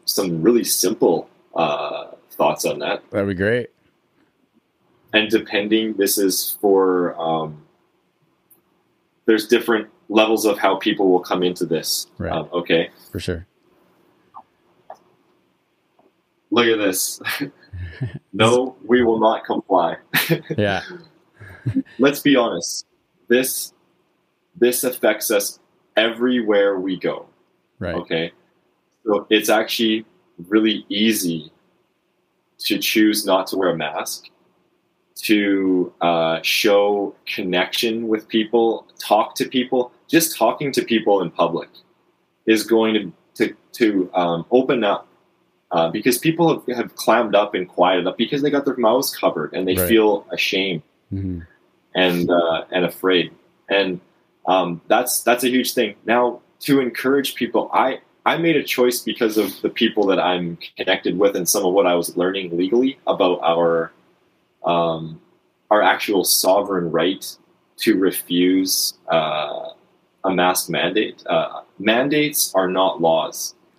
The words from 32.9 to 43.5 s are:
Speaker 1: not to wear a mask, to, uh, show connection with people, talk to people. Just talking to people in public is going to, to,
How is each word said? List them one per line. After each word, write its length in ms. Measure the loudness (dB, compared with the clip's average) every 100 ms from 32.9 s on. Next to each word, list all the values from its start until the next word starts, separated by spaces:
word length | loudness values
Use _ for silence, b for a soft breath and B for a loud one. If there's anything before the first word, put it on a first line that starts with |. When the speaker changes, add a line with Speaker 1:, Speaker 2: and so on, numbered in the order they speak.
| 2 2 2 2
Speaker 1:
not 220 | 0 0
to 100 | -2
wear 120 | -2
a 80 | -2
mask, 520 | -4 -8 -8 -12 -14 _ _ _ _ _ _ _ _ -8
to, 680 | 0 2 2 0 2 0 -2 -2
uh, 380 | 0 0 0 -2
show 720 | -2 0 4 4 4 0 -2 -8 -12
connection 800 | -8 -2 0 0 -2 -2 -2 -2
with 200 | -4 0
people, 600 | -2 2 2 2 0 -8 -10
talk 360 | 0 2 2 -4
to 120 | -4
people. 440 | -2 0 -2 -2 _ 0
Just 300 | 2 2 0
talking 340 | 0 0 -2
to 100 | -2
people 380 | 0 0 2 2
in 80 | 0
public 380 | -2 -2 -2 -8 -18 _ _ _ _ _ _ 2
is 180 | 2
going 300 | 4 2 4
to, 200 | 0 -4 -12 _ -4
to, 80 | -4